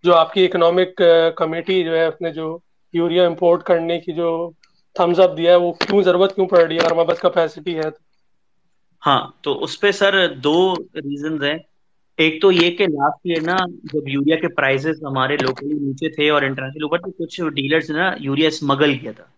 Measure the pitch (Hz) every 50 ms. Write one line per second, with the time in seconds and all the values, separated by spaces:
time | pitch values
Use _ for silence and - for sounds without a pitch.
0 | - 175 175 165 160 - - 196 185 180 185 175 170 170 175 190 185 180 - -
1 | 185 170 165 165 165 165 160 - 170 160 160 170 160 - 185 185 170 165 165 160
2 | 165 160 156 _ 175 165 156 160 160 160 165 170 _ _ _ _ _ _ - 170
3 | 170 170 165 180 180 175 165 165 180 170 170 170 170 - 180 170 165 170 170 170
4 | 165 185 156 165 170 165 165 165 170 170 165 _ _ _ _ _ _ _ _ -
5 | 175 175 175 175 185 175 151 160 170 170 180 175 175 175 165 - - - 202 202
6 | 190 185 180 180 190 190 190 202 190 185 196 175 165 165 165 170 165 165 165 170
7 | 165 165 170 - - 180 - 180 165 156 - 160 151 180 170 160 156 151 151 _
8 | _ _ _ _ _ _ _ _ _ _ _ _ _ _ _ _ _ _ _ _
9 | - 147 139 120 - - _ _ - 147 127 - - 156 - - - 202 190 196
10 | 202 196 196 190 180 165 - 131 127 147 156 175 185 190 180 170 - - _ 160
11 | 143 143 143 143 147 156 160 147 143 143 151 165 - _ _ _ _ _ _ _
12 | _ _ _ - 156 160 156 156 196 196 185 170 170 175 175 175 202 180 147 139
13 | 139 151 147 _ _ 180 165 160 156 170 180 185 185 175 180 - - 160 151 151
14 | 139 139 135 139 139 151 160 156 170 170 - - 139 135 135 135 139 160 156 156
15 | 156 143 135 131 131 131 147 143 135 131 131 - 139 143 151 147 143 139 131 135
16 | 160 156 160 - 147 151 151 147 139 135 135 131 135 131 143 151 151 147 165 175
17 | 180 190 - - 170 160 - - 175 156 143 143 135 139 156 160 156 160 151 156
18 | 185 190 - - 139 139 139 143 160 156 156 - 151 139 139 135 147 147 139 127
19 | - 113 104 - - _ _